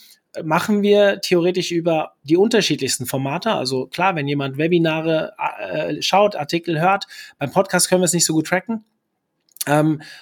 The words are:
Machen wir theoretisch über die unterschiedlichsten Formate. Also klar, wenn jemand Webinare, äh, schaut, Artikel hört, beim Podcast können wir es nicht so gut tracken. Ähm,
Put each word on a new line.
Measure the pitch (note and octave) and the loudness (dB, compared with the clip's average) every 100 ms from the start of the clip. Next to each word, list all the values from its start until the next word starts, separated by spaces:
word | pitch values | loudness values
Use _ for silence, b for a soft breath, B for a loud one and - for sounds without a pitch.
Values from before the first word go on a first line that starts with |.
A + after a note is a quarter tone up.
| B B _ - | B B _ -10
Machen | E3 E3 - G#3 | -2 0 2 2
wir | G3+ G3+ G3+ G3+ | 4 4 4 2
theoretisch | - F3+ F3 F#3 E3+ | 0 2 2 0 -2
über | E3+ E3 D#3+ - - | -2 0 0 -2 -10
die | C3+ E3+ | 0 2
unterschiedlichsten | G#3+ A3 E3+ D3+ C3 - B2 | 4 4 2 -2 -2 -4 -4
Formate. | C#3 C#3 D#3+ A3+ | -4 -4 -4 -2
Also | E3+ B2+ C3 C3 | -2 -2 -4 -6
klar, | - F#3 E3+ | -2 0 0
wenn | C#3 | -2
jemand | C#3+ C#3 C3+ | -2 -4 -2
Webinare, | E3 F3 E3 D#3+ D#3+ D#3+ - - - - | 0 2 2 0 -2 -2 -2 -6 -8 -6
äh, | F#3+ E3 E3 - | -8 -6 -4 -4
schaut, | - F#3+ G#3 D#3 | 0 4 4 0
Artikel | D3 E3+ E3+ D#3 | -4 -6 -2 0
hört, | F3 G3 - B B _ | 2 0 -4 B B _
beim | C#3+ | -2
Podcast | F3+ - F3+ - | 0 0 0 2
können | F#3 | 2
wir | F3+ | 2
es | |
nicht | F3 - | 0 0
so | |
gut | D#3+ D3+ | 0 0
tracken. | F3+ F#3 A3+ - _ _ _ _ _ _ - - | -2 -2 -8 -8 _ _ _ _ _ _ -12 0
Ähm, | D3 D#3 D3+ B B | 2 2 0 B B